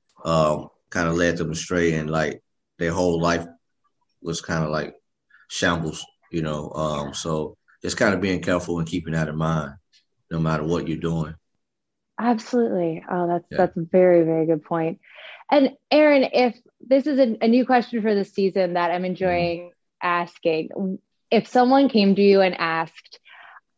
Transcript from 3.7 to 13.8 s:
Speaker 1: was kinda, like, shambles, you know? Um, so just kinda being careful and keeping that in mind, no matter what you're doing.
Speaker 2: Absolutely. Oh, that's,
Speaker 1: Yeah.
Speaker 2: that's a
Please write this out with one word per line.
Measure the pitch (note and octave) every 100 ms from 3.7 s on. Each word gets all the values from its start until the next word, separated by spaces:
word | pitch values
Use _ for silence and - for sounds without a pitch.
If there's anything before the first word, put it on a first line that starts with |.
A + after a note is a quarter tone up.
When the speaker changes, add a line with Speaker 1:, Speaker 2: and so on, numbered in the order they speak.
| _ _ _ _ _
Speaker 1:
was | E2 E2
kinda, | - E2 D#2
like, | D2+ D2+ - _ _ _ _ -
shambles, | - F#2 E2+ D#2 - - _ _
you | E2+
know? | D#2 D2+ D2+
Um, | - D#2 D2 C#2+
so | C#2 E2 D#2 D2+ - _ _
just | - -
kinda | A#2 F#2+
being | G2 F2
careful | E2+ F2 F2 E2+
and | D#2+
keeping | F#2 D#2+
that | D#2+ D#2
in | D#2
mind, | D#2+ D#2+ C#2+ C#2+ _ _ _ _ -
no | E2
matter | D#2+ D#2
what | D#2 E2+ D#2
you're | D#2
doing. | E2+ E2 D#2 D#2+ _ _ _ _ _ _ _ -
Speaker 2:
Absolutely. | A3+ A3+ - B3 A#3 F#3+ E3+ E3 -
Oh, | F3+ F3
that's, | E3+ -
Speaker 1:
Yeah. | -
Speaker 2:
that's | F3
a | F3+